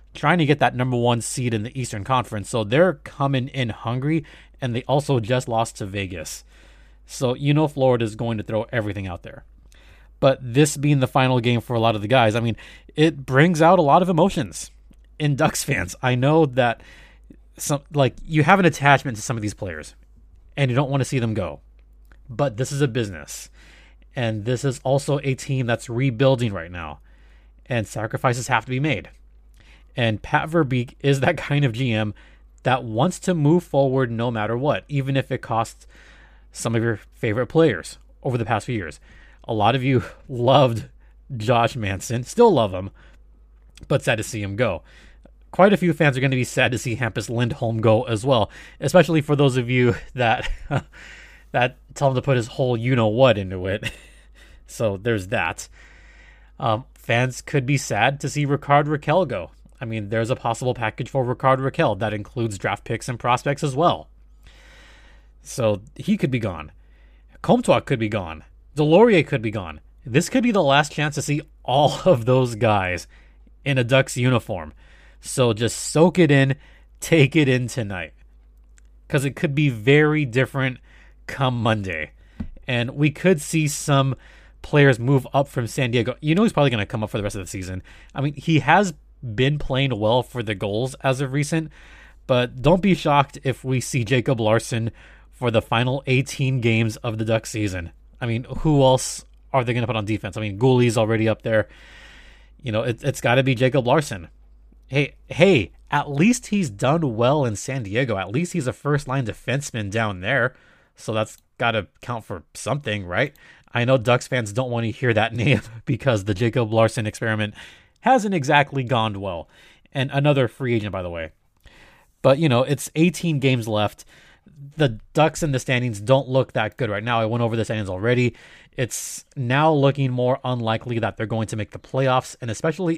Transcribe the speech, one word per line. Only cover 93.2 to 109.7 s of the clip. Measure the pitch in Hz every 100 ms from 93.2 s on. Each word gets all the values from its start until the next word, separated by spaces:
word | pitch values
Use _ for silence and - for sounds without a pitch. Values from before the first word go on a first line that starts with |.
| 135 -
if | 135 -
we | 131 131
see | - 139
Jacob | 107 127 127 120
Larson | 110 113 - 117 113 - - - -
for | - 123
the | 110
final | - 117 123 139 -
eighteen | 127 - - 131 131
games | 117 113 113 110
of | 123 110
the |
Ducks | 110 113 -
season. | 107 104 90 82 - - -
I | 120
mean, | 113 131 131
who | 156 143
else | 131 131 - - - - _
are | 135
they | 120
gonna | 123 120
put | 113
on |
defense? | 104 107 101 107
I |
mean, | 107 98
Guli's | 131 123 123 117
already | 110 113 110
up | 104
there. | 120 110 - - - - - - - - - -
You | 123
know, | 107
it, | 123 110
it's | 139 -
gotta | 127 127
be | 135
Jacob | 117 131 143 120
Larson. | 156 147 98 82 - - - - - -
Hey, | 135 135 - -
hey, | - 190 143 87 - -
at | 143 135
least | 143 208 240 -
he's | 208 151
done | 101 135 170 147 110
well | 120 151
in | 123 101
San | - 135
Diego. | 101 110 131 98
At | 92
least | 120 175
he's | 175 123
a |
first-line | - 143 147 131 135 110
defenseman | - - 135 143